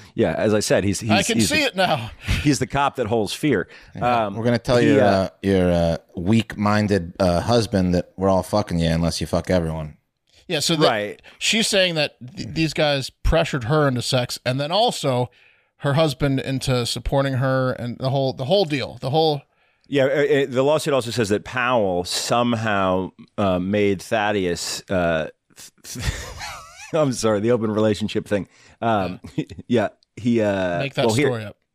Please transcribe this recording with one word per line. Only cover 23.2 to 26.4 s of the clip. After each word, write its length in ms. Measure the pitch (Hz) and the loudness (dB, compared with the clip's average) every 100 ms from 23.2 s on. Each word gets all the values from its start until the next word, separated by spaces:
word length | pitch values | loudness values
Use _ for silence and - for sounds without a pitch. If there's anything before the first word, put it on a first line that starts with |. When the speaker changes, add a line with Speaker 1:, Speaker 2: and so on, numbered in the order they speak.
| - - | -16 -2
Speaker 1:
uh, 220 | 101 90 | 0 0
made 420 | 92 104 101 95 | 0 2 2 0
Thaddeus, 840 | - 113 104 104 90 85 - - - | -2 -2 0 0 -2 -4 -6 -10 -4
uh, 400 | 95 85 80 78 - _ - - _ - | 0 0 0 -4 -10 _ -20 -20 _ -16
<laughs> 120 | 127 - - - - | -8 -6 -6 -12 -14